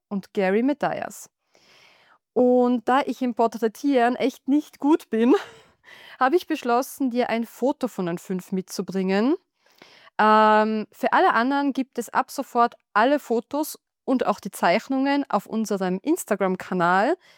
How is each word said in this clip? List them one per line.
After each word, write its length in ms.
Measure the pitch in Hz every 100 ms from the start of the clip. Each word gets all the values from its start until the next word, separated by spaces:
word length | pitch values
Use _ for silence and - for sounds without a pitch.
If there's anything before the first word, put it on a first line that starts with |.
| -
und 240 | 202 -
Gary 280 | 208 185 208
Medeiros. 640 | 269 - 170 - - - - _ _ _ _ _ _ _ _ _ _
Und 560 | - 247 247 247 247 -
da 140 | 262
ich 160 | - -
im 140 | 247
Porträtieren 800 | 226 226 226 226 - 285 262 240 247
echt 300 | 277 - -
nicht 300 | 294 - -
gut 320 | 285 349 -
bin, 240 | 220 240 392 - - _
<laughs> 460 | _ - - - -
habe 160 | 262 349
ich 100 | -
beschlossen, 640 | 311 240 240 269 - 262
dir 180 | 240 -
ein 160 | 226
Foto 440 | 226 - 254 - 233
von 180 | - 175
den 120 | 175
fünf 340 | - 185 -
mitzubringen. 840 | 190 - - 185 190 185 196 254 359 _ _ _ _ - - - -
Ähm, 720 | 214 214 214 214 214 214 208
für 200 | - 254
alle 200 | 277 370
anderen 380 | 220 254 285 285
gibt 260 | 262 254 -
es 100 | -
ab 220 | - -
sofort 460 | - - 240 240 - _
alle 260 | 202 254 294
Fotos 640 | - 233 - 285 302 - _ _
und 200 | - 254 -
auch 120 | 202
die 140 | 196
Zeichnungen 720 | - 190 208 - 262 277 285 -
auf 180 | 202 -
unserem 520 | 220 220 196 185 185
Instagram-Kanal 1120 | 285 349 - 202 190 185 - 185 175 185 247 370 _